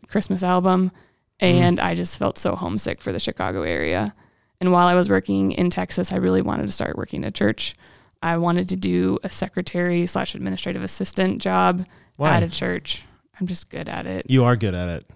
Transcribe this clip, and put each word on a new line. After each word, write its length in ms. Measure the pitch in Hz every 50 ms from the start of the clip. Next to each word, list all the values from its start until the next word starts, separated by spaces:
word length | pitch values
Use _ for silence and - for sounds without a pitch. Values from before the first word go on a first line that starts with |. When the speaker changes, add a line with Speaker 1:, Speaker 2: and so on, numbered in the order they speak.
| -
Speaker 1:
Christmas 360 | - - 208 - - 190 180 185
album, 480 | 180 180 180 180 190 185 185 185 180 - - _ _ _ _ _ _ _ -
Speaker 2:
Mm. 120 | 196 180 175
Speaker 1:
and 260 | 175 175 175 175 -
I 160 | - 180 170
just 220 | 175 180 180 -
felt 200 | - - 202 -
so 180 | - - - -
homesick 460 | 180 - 87 101 - - - - -
for 100 | - -
the 80 | 92 87
Chicago 420 | - - - - 92 90 92 98 78
area. 500 | 80 85 69 73 78 87 92 110 208 - _ _ _ _ _ _ _ _ -
And 120 | 185 185 180
while 140 | 175 175
I 80 | 175 175
was 140 | 180 180 202
working 420 | 196 190 190 - 196 196 196 190 -
in 160 | - 180 175
Texas, 420 | - 180 180 - - 180 180 -
I 60 | 190
really 240 | 185 185 185 - 190
wanted 240 | 196 - - - -
to 60 | - -
start 240 | - - - -
working 260 | - - - - 78 -
at 100 | - 190
church. 400 | - 202 208 220 - - - - _ - - - - _ _ _ _
I 140 | - 165 170
wanted 300 | 170 170 175 170 175 185 180
to 60 | 185
do 420 | 190 185 180 175 180 185 190 190 - -
a 60 | 190
secretary 760 | - - 190 202 - 185 180 - - 175 175 180 175 175 175
slash 300 | 180 - 185 - - -
administrative 480 | - 185 190 190 185 - - 180 185 185
assistant 580 | 190 - - 190 - - - 190 185 208 -
job 440 | - 185 185 185 185 185 180 180 185 - - - _ _ _
Speaker 2:
Why? 180 | - 139 156 165
Speaker 1:
at 80 | 170 170
a 60 | 165
church. 540 | - - - 180 180 175 147 - - - - - - _ _ _ _ -
I'm 80 | 190
just 220 | 175 175 - - -
good 180 | - - 165
at 180 | - - - -
it. 240 | - 95 92 - -
Speaker 2:
You 140 | 131 131 123
are 140 | 120 127
good 180 | 107 110 98 90
at 140 | 87 90 87
it. 160 | 85 76 - - -